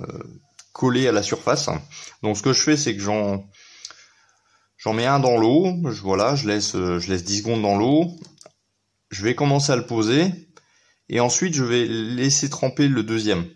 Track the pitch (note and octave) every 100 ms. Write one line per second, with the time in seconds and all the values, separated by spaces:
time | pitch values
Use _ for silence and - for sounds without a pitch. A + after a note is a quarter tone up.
0 | - - - - _ - - - C3 B2
1 | C3 G#2+ G2 A2 - - - - - -
2 | - - G#2+ G2+ C3+ B2+ - D3 C#3+ G2+
3 | G2 G#2+ G2+ G2 - - - - - -
4 | - _ _ _ _ _ _ _ A2 A2
5 | A#2+ C#3 C3 A#2+ A2 C#3+ F#3+ F3 D#3 G#2
6 | G2 F#2+ A2 C#3+ G#2+ G#2 G2+ G2 F#2 F2
7 | F2 F#2 F2 G2+ A2 A2+ G#2 G2+ A#2 D3
8 | E3+ F3 - _ - _ _ _ _ _
9 | _ F#2+ G#2+ B2+ C#3+ C#3 C#3 B2+ A#2 A#2
10 | G#2+ C3+ F#3 F3+ - - _ _ _ _
11 | _ A2+ B2 - F#3 D3+ B2 A#2+ A2+ A2+
12 | A2 B2 C3+ C3 C#3 - C3+ - C#3+ B2+
13 | A2 A2+ G#2+ F#2 E2+